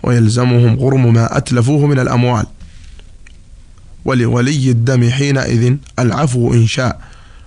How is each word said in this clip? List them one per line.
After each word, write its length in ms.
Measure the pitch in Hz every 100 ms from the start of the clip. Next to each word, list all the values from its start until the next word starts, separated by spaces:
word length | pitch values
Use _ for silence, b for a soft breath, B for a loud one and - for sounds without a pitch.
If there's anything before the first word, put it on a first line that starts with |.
ويلزمهم 720 | - 120 110 117 123 120 120 117
غرم 380 | 139 135 120
ما 240 | 117 117 -
أتلفوه 480 | - 123 117 151 147
من 140 | 139
الأموال. 460 | 123 123 123 123 - - B B B B B - - - - - - - - - -
ولولي 680 | 131 117 120 123 151 131
الدم 380 | 117 117 127 120
حينئذ 680 | 127 143 135 - 120 120 139 - -
العفو 540 | 123 - 147 123 120
إن 140 | 120 113
شاء، 340 | - 127 - B B B B